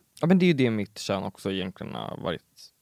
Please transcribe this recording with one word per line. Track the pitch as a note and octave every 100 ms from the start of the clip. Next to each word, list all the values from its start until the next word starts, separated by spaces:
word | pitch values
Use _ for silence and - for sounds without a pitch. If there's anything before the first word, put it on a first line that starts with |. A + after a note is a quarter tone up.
| _ _
Ja, | D#3+
men | F#3
det |
är | F3+
ju |
det | D3 B2+
mitt | A2 G2 -
kön | - G2
också | G2 - G2+
egentligen | F#2+ F#2 - -
har | A#1+ G#1+ -
varit. | - E2 _ _ - _